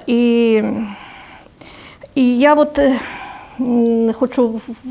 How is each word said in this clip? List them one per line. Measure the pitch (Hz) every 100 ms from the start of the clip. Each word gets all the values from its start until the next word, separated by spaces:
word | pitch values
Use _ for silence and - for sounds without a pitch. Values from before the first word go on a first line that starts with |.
| -
І, | 240 240 233 233 220 214 214 214 202 - - - - - - - - - - - -
і | 247 240
я | 285
от, | 302 294 294
е, | 285 247 - - - - - -
м, | 247 240 233 226 226
хочу, | 220 254 262 233 220 - 226 254